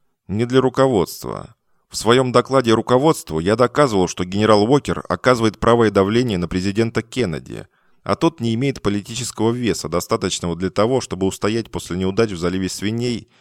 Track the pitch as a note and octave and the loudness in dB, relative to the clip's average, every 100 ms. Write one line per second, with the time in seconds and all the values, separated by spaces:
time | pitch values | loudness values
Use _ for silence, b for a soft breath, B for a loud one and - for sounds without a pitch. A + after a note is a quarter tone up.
0 | _ _ - G2+ A#2+ C3 B2+ C3 C3+ A2 | _ _ -6 -4 2 2 2 2 2 2
1 | D#2 - B1 G#1 - _ _ _ _ - | 0 -4 -10 -10 -14 _ _ _ _ -4
2 | G#2 B2+ B2+ A#2+ A#2+ C3 A2+ A2 G#2+ B2+ | 2 4 4 2 2 2 4 2 4 2
3 | D#3 D3+ - D#2+ F2 A2+ B2 D3 C#3+ G2+ | 4 0 -2 -2 0 2 2 2 2 2
4 | F2+ - F2+ G2+ G#2+ G#2+ G#2+ C#3+ G2+ E2 | 0 -2 -4 0 4 4 4 2 0 -6
5 | - F2+ B2+ B2 A2+ - A#2 A#2 A2 G2 | -4 -2 0 2 0 0 2 4 4 4
6 | G2 A2+ B2+ F#2 E2+ F#2 G2 G2+ A2+ A2+ | 2 2 0 -2 -2 -2 -2 0 -2 -2
7 | A2 C3 G#2+ C#2+ B1+ A1 - _ _ _ | -6 -4 -4 -4 -10 -16 -16 _ _ _
8 | - G2+ E3 D#3+ A#2 A2+ C#3 C3 G#2 G2+ | -6 0 -2 -2 -4 -2 -2 -2 -4 -4
9 | G2 A2+ A#2 - A2 B2 A#2 E2+ D#2 E2 | -6 -10 -8 -2 -2 0 -2 -4 -2 -4
10 | - A2 F#2+ - F2+ E2+ F#2 - A2+ C3 | -2 -2 -2 -4 -4 -4 -4 0 0 0
11 | - F#2 F#2+ - G#2 A2+ G#2 F2 - F2+ | -2 -4 -4 -2 -2 -2 -4 -8 -6 -2
12 | F#2+ - A2+ F2 F2 F#2+ F#2 - G2+ A#2 | -2 0 -2 -2 -4 -2 -4 -4 -6 -4
13 | B2 A2+ - b | -4 -6 -10 b